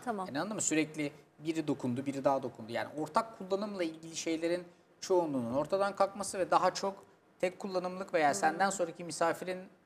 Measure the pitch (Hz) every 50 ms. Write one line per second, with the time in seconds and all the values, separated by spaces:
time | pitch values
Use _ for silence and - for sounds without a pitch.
0 | - 254 220 196 185 - 127 143 175 214 220 - - - 156 156 151 151 - 156
1 | 151 143 - - - _ _ - 147 160 160 160 156 147 131 - - 127 120 131
2 | 131 139 135 139 131 143 135 135 127 120 - - 110 107 117 107 - 110 135 147
3 | 156 147 - 226 226 226 - - 196 185 196 196 214 208 202 190 175 160 160 160
4 | 165 165 165 - - 165 165 160 165 165 175 180 175 - - _ _ _ _ _
5 | - - 185 180 170 156 139 127 117 117 123 139 175 - 202 190 196 202 196 -
6 | 196 190 - 208 196 - - 196 175 - 175 160 170 185 185 - 196 196 196 -
7 | - - - _ _ _ _ - 180 185 180 - - 196 185 180 180 180 180 185
8 | 190 - - 165 151 143 135 - 156 156 156 175 196 196 190 - 175 165 160 -
9 | 175 165 156 - 170 165 160 - 175 185 180 185 185 - - _ _